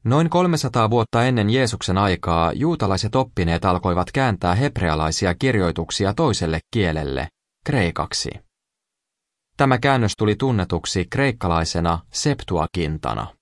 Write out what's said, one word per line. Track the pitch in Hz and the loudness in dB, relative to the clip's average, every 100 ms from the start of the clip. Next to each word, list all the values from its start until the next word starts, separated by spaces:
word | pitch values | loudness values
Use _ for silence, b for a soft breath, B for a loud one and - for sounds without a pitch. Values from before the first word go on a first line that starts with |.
Noin | 110 139 165 | 2 2 4
kolmesataa | 175 180 160 131 123 110 | 2 2 0 0 0 2
vuotta | 120 110 117 | 2 2 2
ennen | 123 123 104 | 2 2 2
Jeesuksen | 127 123 - - 92 | 2 0 -2 -2 2
aikaa | 101 87 - 85 82 | 2 0 0 2 2
juutalaiset | 73 151 165 98 95 - 135 | 2 -2 0 0 0 0 0
oppineet | 135 - 85 - 98 | -2 -2 0 2 2
alkoivat | 90 92 90 90 | 0 0 0 -2
kääntää | 139 131 92 90 95 | 0 0 0 0 0
hebrealaisia | 143 139 87 78 78 80 95 87 | 0 0 -2 0 0 0 -2 0
kirjoituksia | 131 117 87 80 82 - 98 | 0 2 0 -2 -6 -2 -2
toiselle | 110 160 98 85 80 - | 0 0 0 -2 -4 -4
kielelle, | 117 90 78 71 67 73 _ _ _ - | -2 0 0 -4 -4 -8 _ _ _ -4
kreikaksi. | 139 85 - 73 - - - _ _ _ _ _ _ _ _ _ _ _ - | 0 0 -2 -6 -6 -8 -10 _ _ _ _ _ _ _ _ _ _ _ 0
Tämä | 139 123 | 2 2
käännös | 139 135 107 - | 2 2 0 0
tuli | 107 104 | 0 2
tunnetuksi | 139 113 87 85 - 95 87 | 0 0 0 -4 -2 -4 -2
kreikkalaisena | - 139 117 90 82 82 85 85 82 - | 0 0 0 -2 0 0 -2 0 -2 -6
Septuagintana. | - 151 131 - 90 78 90 78 78 64 53 55 _ | -4 -2 -2 -4 -4 -2 -4 -4 -4 -4 -6 -8 _